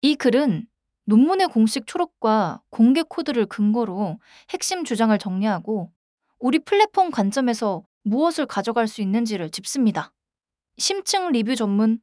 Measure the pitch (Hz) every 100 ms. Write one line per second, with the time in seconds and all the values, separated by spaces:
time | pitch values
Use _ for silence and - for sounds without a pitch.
0 | 277 294 262 233 294 165 - _ _ _
1 | - 214 277 381 370 240 220 262 - 370
2 | 349 _ 220 220 180 - _ - 233 277
3 | 330 - 320 240 208 - 208 214 226 185
4 | 202 156 _ - _ 359 - 370 320 214
5 | 226 208 202 185 214 190 170 214 170 _
6 | _ _ _ _ 247 311 - 403 427 -
7 | 370 294 196 214 254 226 220 180 - _
8 | 214 220 320 320 285 - 196 233 220 -
9 | 196 208 233 208 165 165 196 269 233 180
10 | 147 _ _ _ _ _ _ _ - 392
11 | 381 403 359 254 214 254 220 202 220 226